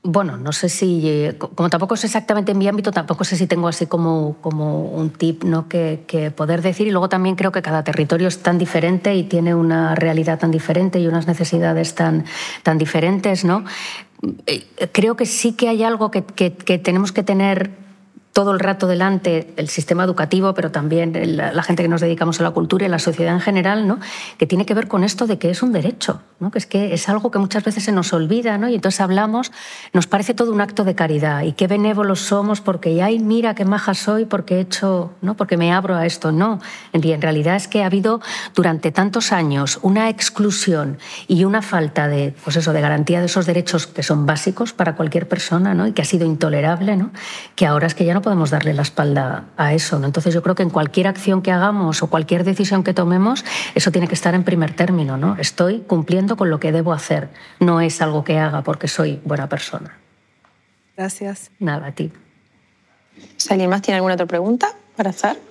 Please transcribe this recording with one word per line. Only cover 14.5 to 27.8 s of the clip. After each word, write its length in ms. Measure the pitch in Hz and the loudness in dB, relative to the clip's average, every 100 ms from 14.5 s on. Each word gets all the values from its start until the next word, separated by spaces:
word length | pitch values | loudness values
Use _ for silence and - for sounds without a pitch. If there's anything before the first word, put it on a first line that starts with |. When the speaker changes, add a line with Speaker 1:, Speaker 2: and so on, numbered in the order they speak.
| 147 - - 170 | -6 -8 -8 0
Speaker 1:
creo 240 | - 220 233 | 2 2 2
que 100 | 233 | -2
sí 280 | - 233 | 0 -2
que 140 | 226 240 | 0 0
hay 140 | 220 | 2
algo 300 | 226 220 214 | 0 0 0
que, 100 | 202 | -2
que, 300 | 185 - 180 | -4 0 -2
que 260 | 175 - 180 | 0 0 0
tenemos 320 | 185 180 196 | 2 2 0
que 140 | 190 | 0
tener 480 | 190 190 196 190 190 - - - _ - _ - | 0 2 2 0 -2 -6 -20 -20 _ -20 _ 2
todo 160 | 202 | 4
el 80 | 190 | 2
rato 260 | 190 196 185 | 0 0 0
delante 680 | 175 190 190 185 160 156 - | 2 2 2 0 -2 -2 -8
el 140 | 151 | -4
sistema 340 | - 147 170 | -4 0 0
educativo, 480 | 185 180 151 185 190 | 2 0 2 2 2
pero 180 | 190 156 | 0 -2
también 460 | 151 151 165 170 165 | -2 0 0 0 -2
el, 220 | 170 156 | -2 0
la 240 | 143 147 | -2 -2
gente 200 | 165 170 | 0 0
que 60 | 170 | 2
nos 140 | 170 | 2
dedicamos 360 | 170 165 165 165 | 0 0 0 0
a 40 | |
la 80 | 170 | -2
cultura 340 | 165 165 185 | 0 0 0
y 40 | 196 | 0
la 80 | 170 | 0
sociedad 340 | 175 160 170 | 0 0 0
en 80 | 175 | 0
general, 480 | 208 190 185 214 202 | 2 0 2 2 0
¿no? 100 | 208 - - - - | -2 -6 -14 -14 -2
Que 80 | 156 | 0
tiene 200 | 185 202 | 0 0
que 80 | |
ver 140 | 214 208 | 0 0
con 160 | 196 | 0
esto 220 | 196 185 233 | 0 0 -2
de 120 | 196 | 0
que 100 | 170 | 0
es 140 | 180 | 0
un 100 | 254 | 0
derecho, 480 | 196 160 247 - - - _ | 2 0 -2 -4 -6 -10 _
¿no? 120 | 185 | -4
Que 80 | 220 | -4
es 80 | - | -2
que 260 | 196 202 | -2 0
es 160 | 170 - | -2 0
algo 220 | 208 240 | 0 0
que 80 | 208 | 0
muchas 260 | 190 214 | 0 0
veces 200 | 214 208 | -2 -2